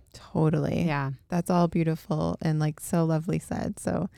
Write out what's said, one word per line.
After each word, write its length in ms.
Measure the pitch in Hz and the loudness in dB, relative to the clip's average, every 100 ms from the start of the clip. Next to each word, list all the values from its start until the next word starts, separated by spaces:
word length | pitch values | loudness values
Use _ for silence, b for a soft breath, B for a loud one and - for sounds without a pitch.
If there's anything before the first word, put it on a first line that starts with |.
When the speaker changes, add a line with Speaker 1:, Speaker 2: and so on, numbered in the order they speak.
| _ | _
Speaker 1:
Totally. 680 | - - 165 156 156 143 - 170 | -20 -6 0 2 2 0 0 0
Speaker 2:
Yeah. 260 | 143 139 131 _ | 0 -2 -6 _
Speaker 1:
That's 220 | 175 - | -4 2
all 160 | 180 175 | 4 4
beautiful 680 | 170 160 160 - 156 165 175 | 2 0 -2 -4 -2 -2 -2
and, 180 | 160 156 | 0 0
like, 200 | 151 147 | 0 -2
so 240 | - 170 160 | -2 0 2
lovely 320 | 160 160 160 | 2 0 -4
said. 400 | - - - 202 | -4 -6 -6 -4
So, 300 | - 175 170 | -4 -2 -4